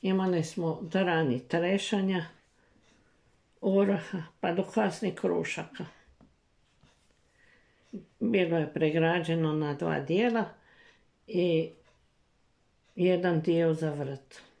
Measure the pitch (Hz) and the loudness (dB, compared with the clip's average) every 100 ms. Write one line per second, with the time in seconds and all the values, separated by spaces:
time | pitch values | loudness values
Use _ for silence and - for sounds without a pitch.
0 | 190 190 185 175 160 - 170 156 160 185 | 2 2 2 0 -2 -2 -2 -4 -2 0
1 | 180 165 151 123 - 170 175 196 - 208 | 2 2 2 0 -2 -2 2 0 0 0
2 | 190 185 160 - _ _ _ _ _ _ | 0 0 -4 -14 _ _ _ _ _ _
3 | _ _ _ _ _ _ - 196 196 196 | _ _ _ _ _ _ 2 4 4 2
4 | - 185 160 _ - 175 190 - 208 165 | -2 -8 -10 _ -2 -2 0 0 0 0
5 | 196 - 185 170 - - 165 - 170 - | -6 -2 -2 -2 -2 -6 -10 -12 -14 -14
6 | _ _ - _ _ _ _ _ _ _ | _ _ -20 _ _ _ _ _ _ _
7 | _ _ _ _ _ _ _ _ _ 202 | _ _ _ _ _ _ _ _ _ -16
8 | - _ 226 202 175 165 151 - 156 160 | -16 _ 0 2 2 0 -2 0 0 2
9 | 165 175 165 165 160 156 151 143 170 151 | 2 0 0 0 0 0 -2 -2 -2 -4
10 | 139 175 240 226 208 - _ _ - _ | 0 0 2 0 -2 -8 _ _ -20 _
11 | _ _ - 185 175 160 160 - _ _ | _ _ -6 -2 2 2 0 -8 _ _
12 | _ _ _ _ _ _ _ _ _ - | _ _ _ _ _ _ _ _ _ 0
13 | 180 180 180 165 160 165 165 160 160 143 | 2 2 2 0 2 2 2 2 -2 -4
14 | 139 139 _ - - _ | -6 -8 _ -20 -20 _